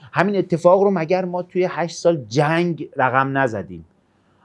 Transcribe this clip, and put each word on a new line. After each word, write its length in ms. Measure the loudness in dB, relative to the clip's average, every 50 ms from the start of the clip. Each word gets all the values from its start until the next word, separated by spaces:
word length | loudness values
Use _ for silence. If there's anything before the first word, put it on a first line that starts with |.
| -20 -4
همین 240 | -2 0 0 0 0
اتفاق 460 | -2 -2 -2 -2 2 4 4 4 4
رو 80 | 4 2
مگر 340 | 0 0 -2 0 -2 -2 -2
ما 180 | -4 -6 -8
توی 260 | -8 -6 -4 -2 -2 -2
هشت 260 | -2 -4 -6 -6 -4
سال 280 | 0 0 0 0 0 -2 -2
جنگ 600 | 0 0 2 2 2 2 0 0 -2 -6 -10 -8 -2
رقم 420 | 0 0 2 2 2 2 2 0 0
نزدیم؟ 460 | 0 0 -2 -6 -8 -10 -14 -18 -18 -20 _ _ _ _ _ _ _ _ _ _